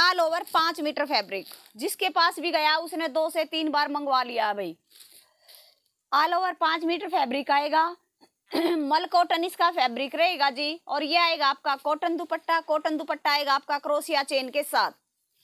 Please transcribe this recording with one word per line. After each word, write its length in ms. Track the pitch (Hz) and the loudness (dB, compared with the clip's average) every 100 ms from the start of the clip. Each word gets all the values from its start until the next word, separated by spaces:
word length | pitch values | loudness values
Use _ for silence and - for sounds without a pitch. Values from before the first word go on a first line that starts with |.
| 349 | 6
all 100 | 370 | 4
over 220 | 330 330 403 | 2 0 0
पाँच 280 | 339 320 339 | 0 0 0
मीटर 240 | 302 311 285 | -4 -2 0
fabric, 420 | 254 190 190 - - - 214 | -2 -2 -8 -10 -20 -20 -8
जिसके 320 | 320 - 370 | -8 -2 -2
पास 300 | 339 339 359 | 2 2 2
भी 120 | 339 | -2
गया 240 | 330 302 311 | 0 2 0
उसने 300 | 330 339 330 | -2 -6 -2
दो 220 | 285 320 | -2 -2
से 140 | 330 320 | -2 -4
तीन 240 | 320 311 | -2 0
बार 200 | 285 294 | 0 0
मंगवा 320 | 294 285 262 | -2 0 0
लिया 300 | 247 233 214 | 0 -2 -2
भाई। 220 | 202 180 165 _ - - - _ _ _ - - _ _ _ _ | -2 -6 -8 _ -20 -20 -20 _ _ _ -20 -20 _ _ _ _
All 220 | 285 320 | 2 2
over 200 | 349 370 339 | 2 0 0
पाँच 280 | 320 330 | 0 0
मीटर 240 | 330 339 392 | -2 -2 -2
fabric 440 | 339 262 269 277 | 0 0 -2 0
आएगा। 440 | 285 294 311 330 359 _ _ _ _ _ | 0 2 2 0 -2 _ _ _ _ _
<clears throat> 20 | 349 | -2
मल 500 | 339 339 285 302 349 | 0 0 2 0 2
cotton 380 | 349 349 330 | 2 2 0
इसका 260 | 349 - 349 | -2 0 0
fabric 440 | 349 254 233 269 302 | 2 0 0 -4 0
रहेगा 340 | 349 330 277 | 0 2 0
जी। 300 | 247 294 330 - | 0 -6 -6 -6
और 160 | 285 | -4
ये 140 | 294 339 | 0 2
आएगा 300 | 339 330 277 | 2 2 0
आपका 280 | 269 302 269 | 0 -4 -2
cotton 420 | 294 302 349 330 | -2 -2 -2 -4
दुपट्टा, 420 | 339 330 - 330 | -4 -6 0 -2
Cotton 380 | 320 302 320 311 | 0 -2 0 -4
दुपट्टा 340 | 311 302 302 | -4 -2 0
आएगा 220 | 285 285 | 0 2
आपका 240 | 277 - 285 | 0 0 -4
Croatia 460 | 277 294 311 294 | -2 -2 0 -2
chain 260 | 277 269 262 | 0 -2 -2
के 140 | 277 | -4
साथ। 280 | 294 254 180 - _ _ _ _ | -2 0 0 -4 _ _ _ _